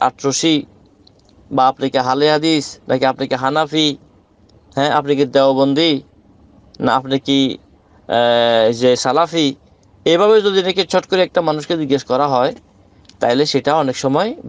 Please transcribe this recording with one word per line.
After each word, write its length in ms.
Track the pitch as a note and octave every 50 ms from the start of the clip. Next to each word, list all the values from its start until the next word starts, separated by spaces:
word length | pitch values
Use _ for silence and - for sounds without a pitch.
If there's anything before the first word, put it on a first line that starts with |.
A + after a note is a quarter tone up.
আটরশি, 640 | - B2+ - - - C#3 C3 - - E3 D#3 D3 - - _ _ _ _ _ _ _ _ _ _ _ _ _ _ _ - -
বা 160 | C3+ C3 C3
আপনি 220 | B2+ - C3+ C3+
কি 80 | - C3+
আহলে 320 | B2+ B2+ B2+ C#3 D3 D3+
হাদিস, 480 | D3+ D3+ D3+ E3 D#3+ D3+ C3+ - - - - -
নাকি 180 | B2+ C3 C3+
আপনি 220 | C3 - - C#3 A#2
কি 60 | C3+
হানাফি, 640 | B2 C3 C3+ C#3+ D#3 D#3 C#3+ D3+ D#3+ D#3 D3 C3+ - _ _ _ _ _ _ _ _ _ _ _ - _ _ -
হ্যাঁ, 160 | C3+ C#3 D3
আপনি 260 | B2 D3 C#3 C#3+ D3
কি 80 | C3+ C#3+
দেওবন্দি, 800 | B2+ A#2 C#3 C3+ C3+ C3+ C3 C#3 C#3 C#3 C#3+ E3 E3 D3 C3+ - _ _ _ _ _ _ _ _ - _ - _ - _ -
না 140 | - B2+ A2+
আপনি 240 | C3 C3 C3 C3+ C3+
কি, 400 | - - C#3 C#3 C3+ C3 - - _ _ _ _ _ _ _ _ _ -
আহ, 640 | F2 A#2 A#2+ A#2+ A#2+ A#2+ A#2 A#2 A#2 A2+ A2+ A2 A#2+
যে 240 | A2+ B2 B2+ B2
সালাফি, 580 | B2 - C3+ B2+ D3+ E3+ D#3 E3 E3 D#3 C#3 C3+ - _ _ _ _ _ _ _ _ -
এভাবে 380 | D#3 E3 E3+ G3+ G#3 A3 G#3+ G3
যদি 200 | G3+ G3 F#3+ F3+
নাকি 220 | F#3 F3+ F#3 F#3
চট 220 | - - F3+ F3
করে 160 | - G3 F#3 F3+
একটা 180 | D3+ - F3+
মানুষকে 360 | E3+ D#3+ D3+ D3+ D3 - E3+
জিজ্ঞেস 280 | E3 D#3 C3+ C#3 C#3 -
করা 240 | - B2 C3 C#3+ D3
হয়, 260 | C3+ B2 B2 D3 - - _ _ _ _ _ _ _ _ - _ - -
তাইলে 260 | - A#2 A#2+ C3 D3
সেটা 280 | D3+ - C3+ B2 C#3+ D3
অনেক 220 | D#3+ D3 C3 B2+
সময় 380 | - - C3+ C3+ D#3 F#3+ A3 D4+ - -